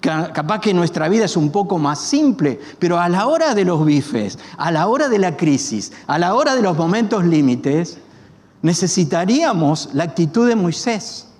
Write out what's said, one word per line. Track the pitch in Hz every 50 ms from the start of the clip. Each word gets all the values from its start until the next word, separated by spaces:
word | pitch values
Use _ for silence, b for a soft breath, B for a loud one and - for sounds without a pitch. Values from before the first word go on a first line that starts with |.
Ca-, | - - 160 156 165 160 -
capaz | - 151 151 214 214
que | - 214 190
nuestra | 175 175 165 175 - 156 156
vida | 196 226 220
es | 175 -
un | 180 151 147
poco | 147 202 202 - 202 170
más | 151 143 147 147
simple, | - - - 285 311 277 226 - 165 143 120 B B B B B
pero | - 170 175 170
a | 175 175
la | 175 185 208 254
hora | 311 330 320 311 247
de | 202 190
los | 180 175 151 156
bifes, | 151 147 143 - - - 120 104 98 - B B B B
a | B 139 160 170
la | 151 165 202
hora | 233 277 302 277
de | 233 208
la | 190 180 160
crisis, | - 175 156 143 127 - - 120 104 98 - B B B B
a | 139 156
la | 175 175 196
hora | 247 302 302 262
de | 254 220
los | 190 170
momentos | 151 165 165 185 226 233 202 233 208 175
límites, | 170 165 151 143 131 123 120 - 135 139 156 175 170 - - - B B B B B B B B B B B -
necesitaríamos | 156 175 165 190 175 - - 180 147 190 165 175 190 233 285 339 311 226 170 160 143 147 - - - -
la | 139 165
actitud | 175 - - 170 151 - 233 233 240
de | 233
Moisés. | 226 185 175 156 - - 247 226 202 - - - - - - -